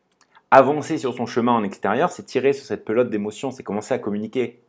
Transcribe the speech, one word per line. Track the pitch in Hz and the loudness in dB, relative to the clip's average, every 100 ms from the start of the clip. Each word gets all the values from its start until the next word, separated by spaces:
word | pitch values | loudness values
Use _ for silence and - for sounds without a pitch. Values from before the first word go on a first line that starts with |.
| _ _ _ _ _ | _ _ _ _ _
avancer | 135 147 151 131 156 | 6 6 2 -4 -4
sur | 123 | -4
son | 113 113 | -4 -4
chemin | 127 120 | 0 2
en | 117 | 2
extérieur, | 101 - 101 113 175 | 0 -2 -2 2 0
c'est | - | -2
tirer | - 127 131 | -4 0 2
sur | 135 - | 0 -4
cette | 101 - | -8 -2
pelote | 110 120 | 0 0
d'émotions, | 107 104 - 135 | -2 -6 -6 -8
c'est | 117 | -8
commencer | - 101 - | -6 -6 -4
à | 120 | -4
communiquer | 107 104 110 135 117 - | -2 -6 -4 -4 -4 -8